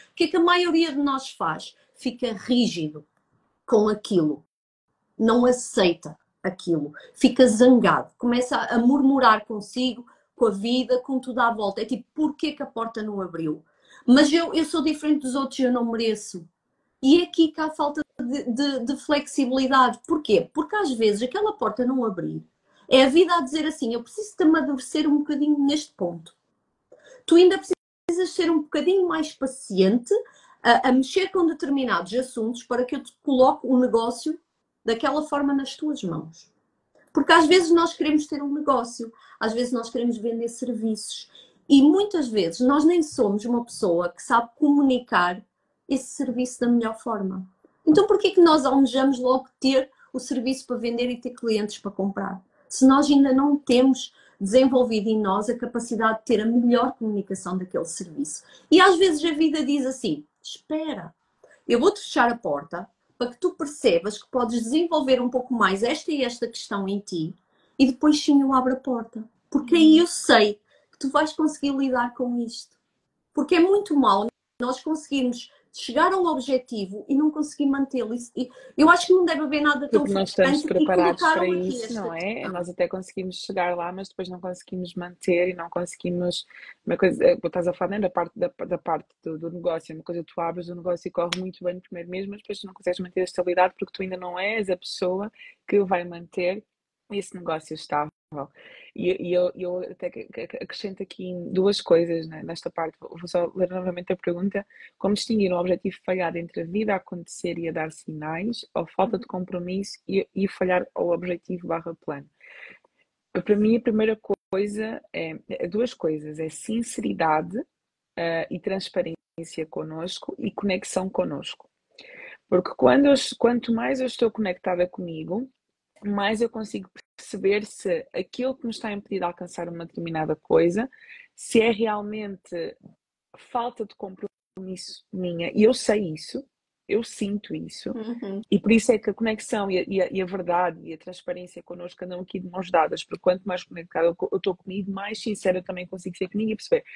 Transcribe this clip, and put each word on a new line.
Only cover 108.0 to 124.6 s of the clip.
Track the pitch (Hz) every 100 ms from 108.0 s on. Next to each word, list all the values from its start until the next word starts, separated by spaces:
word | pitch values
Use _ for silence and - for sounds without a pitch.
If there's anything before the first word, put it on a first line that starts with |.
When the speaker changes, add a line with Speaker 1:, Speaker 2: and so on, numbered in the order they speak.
| - 156 151 165 214 233 -
Speaker 2:
ou | - 170
falta | - 196 190
de | -
compromisso | 185 185 180 180 190 196 - -
e, | 196 - 190
e | 196
falhar | - 185 180 -
ao | 180 175
objetivo | 170 180 175 - 180 170
barra | 165 170 160
plano? | - 143 147 _ - - - - _ _ _ _ _
Para | 185 185 208
mim, | 214 226
a |
primeira | 233 214 220 214 - 196 _
coisa | 190 208 208 220 226 -
é, | 165 160 156 -
é | - 175
duas | 208 240
coisas. | - 160 156 151 151
É | 160
sinceridade, | - - 220 233 - 214 185 160 156 165 202 - _ _ _ _ -
eh, | 170 165 -
e | 147
transparência | - 190 - 185 175 165 _ - 165 - 156
connosco | - 156 160 175 - - -
e | 208
conexão | - 202 185 - 190 190
connosco. | - 175 143 - - _ _ _ - - - - - _
Porque | 180 - -
quando | 247 262 285
eu, | 269 - -
quanto | 233 240 240
mais | 226 247 269
eu | 254
estou | - 226
conectada | 220 202 180